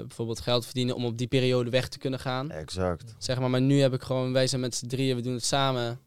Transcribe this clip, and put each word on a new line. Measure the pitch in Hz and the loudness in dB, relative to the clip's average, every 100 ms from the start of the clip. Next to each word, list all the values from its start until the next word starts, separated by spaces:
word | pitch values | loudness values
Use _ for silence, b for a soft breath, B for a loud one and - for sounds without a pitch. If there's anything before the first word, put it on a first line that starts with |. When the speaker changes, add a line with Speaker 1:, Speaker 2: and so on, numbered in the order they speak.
| 120 | -8
Speaker 1:
bijvoorbeeld | - 113 113 | -6 -6 -4
geld | - 123 | 0 0
verdienen | - 127 123 | 2 -2 0
om | 120 | 0
op | 120 113 | -2 -2
die | 123 | 0
periode | 135 127 123 120 | 2 4 2 2
weg | 127 - | 0 0
te | - | -4
kunnen | 139 127 | -4 -4
gaan. | 135 127 147 | -4 -4 -6
Speaker 2:
Exact. | 80 78 92 90 82 113 - | -8 -8 -2 0 0 -8 -8
Speaker 1:
Zeg | - 127 | -4 0
maar, | 127 | 2
maar | 127 | 4
nu | 135 139 | 6 6
heb | 135 | 4
ik | 127 | 2
gewoon, | - 131 127 | -2 -2 0
wij | 131 131 | 2 2
zijn | 131 | 0
met | 127 | -2
z'n | - 120 | -6 -4
drieën, | 127 135 123 | 0 0 0
we | |
doen | 120 | -2
het | 123 | -4
samen. | - 143 135 127 117 120 | 0 2 2 0 -2 -6